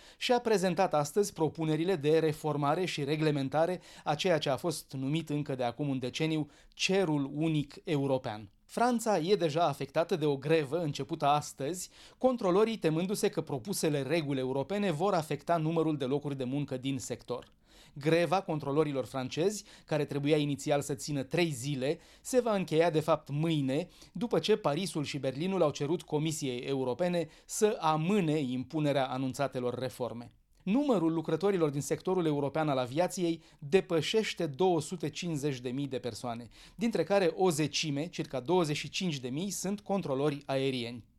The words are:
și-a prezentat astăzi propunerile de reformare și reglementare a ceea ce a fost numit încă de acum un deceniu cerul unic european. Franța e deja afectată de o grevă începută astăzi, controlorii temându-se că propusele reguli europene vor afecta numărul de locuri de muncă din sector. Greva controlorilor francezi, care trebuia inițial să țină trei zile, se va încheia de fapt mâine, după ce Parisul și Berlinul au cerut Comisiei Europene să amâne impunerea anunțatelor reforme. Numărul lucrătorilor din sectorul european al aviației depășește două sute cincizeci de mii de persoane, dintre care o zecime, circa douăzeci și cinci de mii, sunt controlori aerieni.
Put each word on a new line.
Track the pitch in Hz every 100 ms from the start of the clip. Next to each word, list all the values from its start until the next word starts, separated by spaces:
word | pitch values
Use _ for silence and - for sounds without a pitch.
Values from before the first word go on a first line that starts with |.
| - -
și-a | - 240
prezentat | 233 202 185 165 185
astăzi | 151 151 202 202
propunerile | - 151 160 160 156 175 180
de | 147 160
reformare | 160 147 156 147 143 160 185
și | -
reglementare | 139 156 156 147 135 147 170 180 - -
a | 170 156
ceea | 185 156
ce | 147
a | 127
fost | 175 - -
numit | 135 135 160 160
încă | 147 143 127
de |
acum | 120 113 147
un | 131
deceniu | 123 123 160 156 147 - -
cerul | - - 190 175 147 135
unic | 147 160 151 - -
european. | - 147 139 131 123 107 107 _ -
Franța | 220 240 240 226 190
e | 165 196
deja | 165 151
afectată | 165 139 139 156 170 175
de | 151
o | 139
grevă | 147 160 135 165
începută | 156 143 135 160 143
astăzi, | 147 - - 135 185 - - - -
controlorii | 254 247 190 185 220 220
temându-se | 160 156 185 202 202
că | 160
propusele | 156 139 196 185 160 147
reguli | 131 170 143 135
europene | 127 135 135 202 202
vor | 147 202
afecta | 180 151 147 - 170
numărul | 156 165 160 147
de | 127
locuri | 143 143 135
de |
muncă | 123 143 139 131
din | 135 135
sector. | - 117 - 123 - _ _ - -
Greva | 147 143 165 165 185
controlorilor | 190 151 147 143 156 135 117
francezi, | 131 127 147 190 208 - - -
care | 156 143
trebuia | 143 143 156
inițial | 147 139 147 143
să | 143
țină | 143 - 143
trei | 127 165 170
zile, | 127 139 135 135 170 - -
se | - 247
va | 233 202
încheia | 165 156 170
de | 156
fapt | 151 151 -
mâine, | 147 165 156 131 143 180 - -
după | 170 233 180
ce | - 214
Parisul | 156 151 196 160
și | 135 143
Berlinul | 135 127 180 190
au | 151
cerut | - 143 170
Comisiei | - 151 160 151 135 123
Europene | 135 139 127 120 180 175 156 - -
să | - 214 226
amâne | 160 156 165 214 160 156
impunerea | 127 127 127 160 147 139 135
anunțatelor | 127 135 127 135 127 123 120
reforme. | 127 - 117 117 117 _ _ _ 185
Numărul | 254 294 202 160
lucrătorilor | 165 165 156 202 190 156
din | 143
sectorul | - 156 185 185 160
european | 143 139 156 156
al | 131
aviației | 123 143 180 190 170 160 - -
depășește | 143 190 185 165 151 220 208 - 165
două | 131 185 165
sute | - 180 151
cincizeci | - 175 147 147 127
de | 123
mii | 131 143
de | 123
persoane, | 120 107 123 117 120 - - -
dintre | 233 190
care | 160 202 170 180
o | 185
zecime, | 151 147 - 160 139 175
circa | - 156 131
douăzeci | 123 180 156 143
și | 151
cinci | - 185 143
de | 123
mii, | 143 196
sunt | 180 185 202
controlori | - 196 151 135 151 143 -
aerieni. | 135 139 131 117 120 -